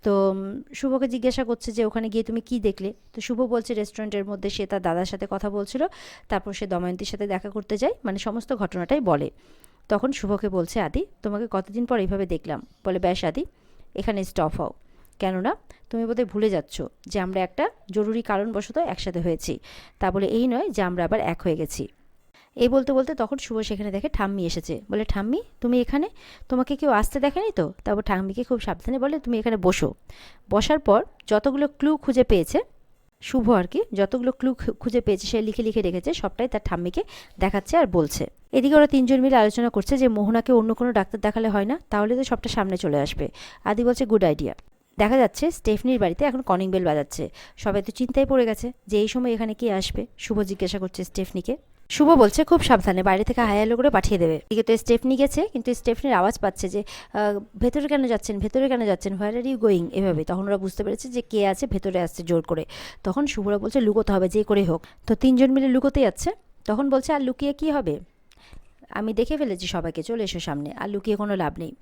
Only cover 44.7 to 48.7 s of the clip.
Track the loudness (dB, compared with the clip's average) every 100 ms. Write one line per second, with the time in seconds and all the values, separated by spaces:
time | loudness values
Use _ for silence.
44.7 | _ _ -2 2 4 4 2 -2 0 -2
45.7 | 0 2 2 0 0 0 -2 -2 0 2
46.7 | 0 2 0 -2 -6 -8 -10 -20 -6 -2
47.7 | -2 -4 -6 -2 2 4 4 2 0 -6